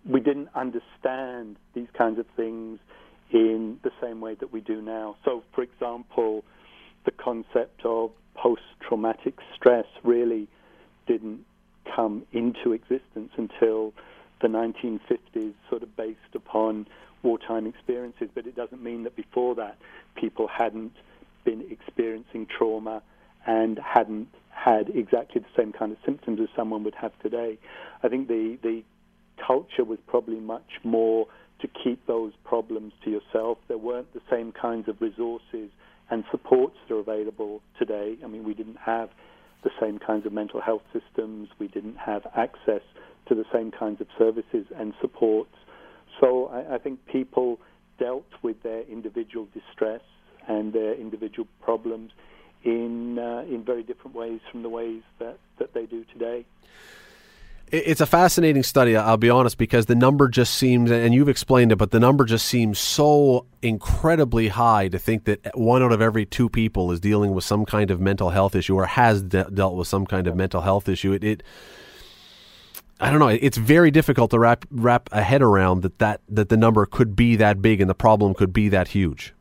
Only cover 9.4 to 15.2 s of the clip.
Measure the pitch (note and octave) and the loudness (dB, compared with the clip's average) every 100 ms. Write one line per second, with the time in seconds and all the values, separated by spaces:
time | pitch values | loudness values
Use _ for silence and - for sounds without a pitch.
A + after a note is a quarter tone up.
9.4 | - - B2+ A#2+ - - A#2 A#2+ A#2+ A2+ | -20 0 2 2 -2 -6 0 0 0 -4
10.4 | G#2 _ _ _ _ _ - A2+ A2 G#2+ | -8 _ _ _ _ _ -4 -4 -4 -16
11.4 | _ _ _ _ - - A2 G#2+ - A#2 | _ _ _ _ -10 -6 -6 -6 -8 -4
12.4 | A#2+ A2+ A#2+ A2+ _ C3 _ A2 G#2+ - | -4 -4 -4 -4 _ -8 _ -18 -14 -10
13.4 | G#2+ - A2+ A2 A2 - - - _ _ | -12 -2 -2 -2 -6 -12 -20 -20 _ _
14.4 | A#2 A2+ A#2 A2+ B2 G#2+ - A#2+ | -4 -2 -6 -6 -8 -10 -12 -18